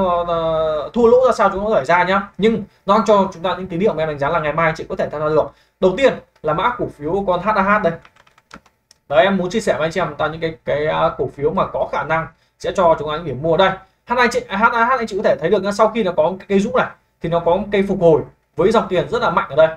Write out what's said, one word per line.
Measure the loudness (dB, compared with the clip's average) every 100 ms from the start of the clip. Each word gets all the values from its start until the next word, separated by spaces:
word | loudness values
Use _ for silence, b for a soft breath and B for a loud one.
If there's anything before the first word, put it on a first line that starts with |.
| 2 0 -2
ờ, | -2 -2 -2 -2 -4 -4
thua | 2 4
lỗ | 6 4
ra |
sao | 2 0
chúng | 0
ta | 0
có |
thể | 0
ra | 2 2
nhá. | 2 0 -4 -2
Nhưng | 0 0 b b 0
nó |
đang | 2 4
cho | 4 2
chúng | -2
ta | -6 -6
những | -6
tín | -2
hiệu | 0
mà | 0
em | -2
đánh | -2
giá | -2
là | 0
ngày | -2
mai | 0 0 -2
chị | -6
có | -6
thể | -6
tham | -4
gia | 0
được. | 0 0 b b 0
Đầu | 0 4
tiên | 2 2 -8 _
là | -4
mã | 0 -2 -2
cổ | -6 -6
phiếu | -4 -2 -2
con | -2
H | 0
A | 0
H | 2 2
đây. | 0 -4 -10 _ _ _ _ -20 _ _ _ _ 0
Đấy, | 2
em | 4 2
muốn | -2
chia | -2
sẻ | -2
với | -2
anh | -2
chị | -2
em | -4
ta | -4 -6
những | -4
cái, | -8 -6
cái, | -4 -2 -2
à, | 0 0 -2
cổ | -8 -2
phiếu | -2
mà | 0 -2
có | -4 -4
khả | -4
năng | -2 -4 -4 -12 _ _
sẽ | -6
cho | 2 4 2
chúng | 0
ta | -6
những | -6
điểm | -4
mua | 0 2
đây. | 2 0 B B -4
H |
A | 0
H | 0
chị, | 0 -4
H | 0 2
A | 2
H | 0 0
anh | -2
chị | -2
có |
thể | 0 0
thấy | 0
được | 0
nhá, | 0
sau | 0 0
khi | 0
nó | -2
có | 0 -2 -2
cái | -2
cây | 0
rũ | 0 -2
này | -2 -6 _ _
thì | -4
nó | -2
có | 0 0
một | 0
cây | -2 -2
phục | 2
hồi | 4 4 0 _ _ 0
với | 2
dòng | 2 0
tiền | -2 -2
rất | -2
là | -2
mạnh | -2 0
ở | 4
đây. | 2